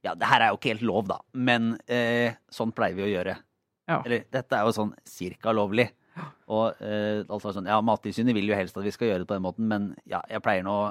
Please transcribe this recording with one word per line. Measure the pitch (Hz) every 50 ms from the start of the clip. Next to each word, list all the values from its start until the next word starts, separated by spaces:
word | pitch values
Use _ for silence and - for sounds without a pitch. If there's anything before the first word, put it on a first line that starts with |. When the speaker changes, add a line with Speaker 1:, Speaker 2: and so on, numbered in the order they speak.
| -
Speaker 1:
"Ja, | 98 85
det | 85 113
her | 110 135 123
er | 113 110
jo | 101
ikke | - - 127 113
helt | 104 117
lov | 110 90 104 107
da, | 95 - - - _ _
men, | 131 123 127 120 117 113 113 117 - -
eh, | - 120 123 120 117 120 120 120 120 113 - _ _
sånn | - - 117 113 110
pleier | - 113 92 90
vi | 92 98
å | 104 101
gjøre." | 90 90 92 90 - - _ _ _ _ _ _ _ _
Speaker 2:
Ja. | - 165 143 -
Speaker 1:
Eller, | 120 120 113 107 _
"Dette | - 131 120 _ 135
er | 113 104
jo | 113
sånn | 110 - 107 107 - - _
cirka | - - - 90 90 - _ - 110
lovlig." | 113 110 104 98 101 117 120 117 _ _ _ _ _
Speaker 2:
Ja. | 170 165 151 - _ _
Speaker 1:
Og, | - 110 107 113 110 - -
eh, | - 107 107 107 104 107 107 107 101
alt | - 101 107 -
var | 107 95
sånn, | 98 92
"Ja, | 92 107 110
Mattilsynet | 107 113 107 - - 107 95 - 113 127 120
vil | 104 98
jo | 104 104
helst | 101 92 90 -
at | 98 98
vi | 104
skal | 98 - 120
gjøre | 113 101 90 90
det |
på | - 104
den | 95
måten, | 92 90 87 - 113
men | 110 107 104 101 98 - - _
ja, | - - 90 - -
jeg | 110 107 -
pleier | 117 104 92 92
nå." | 95 104 101 104 104